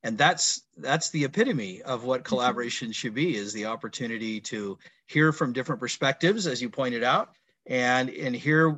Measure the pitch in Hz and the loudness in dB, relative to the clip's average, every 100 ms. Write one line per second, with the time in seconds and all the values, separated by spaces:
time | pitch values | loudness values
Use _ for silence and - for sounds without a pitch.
0 | 113 107 120 - - - _ - 139 156 | -6 2 2 4 0 -2 _ -8 -2 -2
1 | - 156 139 190 254 160 98 92 - 123 | 0 -2 0 2 2 0 -4 -8 -6 -4
2 | 123 127 - 131 123 120 120 - 117 107 | -2 -2 0 0 2 0 -4 -6 -6 -6
3 | 120 110 175 110 104 110 107 110 117 - | -6 -2 0 0 -4 -6 -6 -6 -8 -6
4 | 120 113 110 107 - 110 101 92 - _ | -6 -4 -4 -6 -6 -6 -6 -8 -14 _
5 | - 151 156 151 131 123 131 120 123 - | -2 4 6 4 0 -2 -4 -4 -4 0
6 | 139 135 170 220 175 120 120 139 127 120 | 0 2 2 2 0 -2 -4 -2 -2 0
7 | 120 175 - _ _ _ - 127 123 127 | 2 2 0 _ _ _ -4 0 2 2
8 | 131 - 139 120 147 156 160 | 0 -4 -4 -2 4 6 6